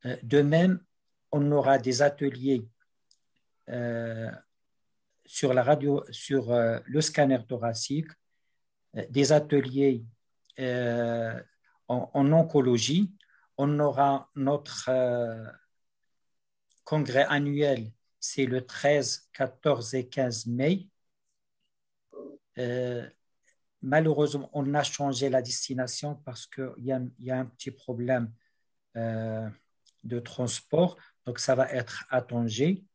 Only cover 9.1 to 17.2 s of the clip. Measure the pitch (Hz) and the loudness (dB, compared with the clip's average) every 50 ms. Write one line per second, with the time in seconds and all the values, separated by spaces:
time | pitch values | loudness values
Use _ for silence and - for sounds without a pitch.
9.1 | 127 139 143 131 151 151 151 151 151 143 127 131 127 135 139 139 131 117 113 113 | 2 2 4 6 6 4 4 4 2 2 2 0 0 2 2 2 2 0 -4 -12
10.1 | _ _ _ _ _ _ _ _ _ - 131 127 123 123 123 120 117 120 117 117 | _ _ _ _ _ _ _ _ _ -8 -6 -4 -2 -2 -2 -2 0 0 -2 -2
11.1 | 117 117 113 113 113 117 117 _ _ _ _ _ _ _ _ _ 127 123 123 - | -2 -2 -4 -4 -6 -10 -12 _ _ _ _ _ _ _ _ _ -4 -4 -4 -4
12.1 | _ 143 139 139 156 165 160 160 - 147 131 127 123 117 113 120 147 180 208 180 | _ 2 4 6 6 6 4 4 4 4 4 4 4 2 2 2 2 2 2 0
13.1 | - _ _ _ _ _ _ _ _ - 139 143 147 147 147 143 123 127 139 139 | -2 _ _ _ _ _ _ _ _ -2 0 0 2 2 2 0 2 4 4 4
14.1 | 139 135 - _ _ 143 135 135 147 143 143 - - - - - 131 131 127 123 | 2 0 -4 _ _ -2 0 0 0 0 -4 -8 -12 -8 -4 0 0 2 2 0
15.1 | 123 120 120 117 113 113 110 - - - _ _ _ _ _ _ _ _ _ _ | 0 -2 -2 -4 -6 -10 -12 -16 -18 -20 _ _ _ _ _ _ _ _ _ _
16.1 | _ _ _ _ _ _ _ _ _ _ _ _ _ _ _ - 160 156 143 120 | _ _ _ _ _ _ _ _ _ _ _ _ _ _ _ -2 -2 -2 0 2
17.1 | 123 135 | 2 2